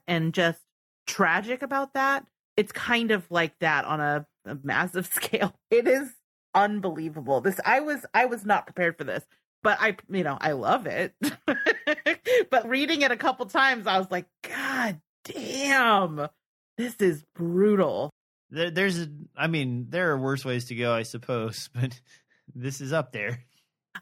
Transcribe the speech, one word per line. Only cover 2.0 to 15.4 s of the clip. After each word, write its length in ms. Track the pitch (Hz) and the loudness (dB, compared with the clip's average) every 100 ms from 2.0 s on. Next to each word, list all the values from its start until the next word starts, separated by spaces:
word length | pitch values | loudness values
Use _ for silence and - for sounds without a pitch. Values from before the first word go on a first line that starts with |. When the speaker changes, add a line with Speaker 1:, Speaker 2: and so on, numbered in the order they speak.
| 269 277 - _ _ - | 0 0 -4 _ _ -2
Speaker 1:
It's 160 | - | -2
kind 380 | - - 233 226 | -4 0 2 2
of 140 | 208 170 | 0 0
like 260 | 170 165 - | 0 0 0
that 260 | 165 147 - | 0 2 0
on 140 | 156 | 0
a, 260 | 147 147 151 _ 98 | 0 0 -4 _ -12
a 100 | 135 | -8
massive 440 | 139 110 180 180 180 | -2 -2 -2 -4 -4
<laughs> 60 | |
scale. 420 | - - - 208 - - | -4 -2 0 -2 -4 0
It 160 | 233 240 | 2 4
is 220 | 262 269 - _ _ _ | 2 0 -12 _ _ _
unbelievable. 880 | 190 208 208 185 156 160 151 127 135 | 2 2 2 -4 -4 -8 -6 0 2
This, 180 | 185 190 - | 2 0 2
I 140 | 254 | 2
was, 260 | 302 294 - | 2 -6 0
I 120 | 214 254 | 2 2
was 200 | 233 202 | 0 0
not 200 | 202 - | 0 0
prepared 300 | - 170 170 | -2 -2 -2
for 40 | |
this, 220 | 139 95 - _ _ _ | -6 -6 -8 _ _ _
but 140 | 214 208 | 0 2
I, 140 | 220 196 - | 0 -2 -6
you 120 | 185 | -2
know, 140 | 151 139 | -2 -2
I 120 | 160 | -2
love 340 | 139 110 247 165 | 0 2 0 0
it. 300 | 107 180 - | -4 -4 -4
<laughs> 60 | 285 - - - - 453 - 302 - 330 - 494 381 | -6 -4 -4 0 0 0 -2 -2 -2 -2 2 2 4
But 180 | 254 233 | 2 2
reading 340 | 262 285 320 | 0 0 2
it 100 | 277 | 2
a 60 | 240 | 2
couple 280 | 285 247 220 | 0 -2 -2
times, 420 | 330 269 247 208 | 2 2 2 0
I 100 | 190 | 0
was 120 | 185 | 0
like, 140 | 180 175 _ - | -4 -6 _ -12
"God 520 | 220 269 262 233 160 _ _ | -8 -4 -2 -4 -4 _ _
damn, 1040 | - 330 | -14 -10